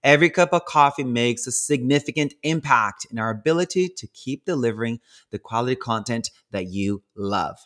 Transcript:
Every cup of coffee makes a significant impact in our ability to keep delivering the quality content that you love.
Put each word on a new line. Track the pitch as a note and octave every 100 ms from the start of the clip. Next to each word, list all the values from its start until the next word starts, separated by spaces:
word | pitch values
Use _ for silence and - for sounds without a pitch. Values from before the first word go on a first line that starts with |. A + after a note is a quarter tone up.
Every | C3+ D3 E3+
cup | F#3 E3+
of | F3
coffee | - D3+ C#3+ C#3+
makes | B2+ A#2+ A#2+ A#2 B2
a |
significant | - - C#3+ B2+ C#3+ - D3+ C#3+ -
impact | D3+ D#3+ C#3 B2 G#2 - -
in | A#2
our | A2+
ability | A2 D#3 E3 F3+ F#3 F3+ F#3
to | A2
keep | - - C#3+ -
delivering | D#3 A#2 A2 A#2 A#2 _ - _
the | G#2+
quality | - A2+ B2 B2+
content | - A2 G#2 A#2 - _ _
that | G2+ F#2
you | G2 G2 G2+ _
love. | - G2+ G2+ D2+ -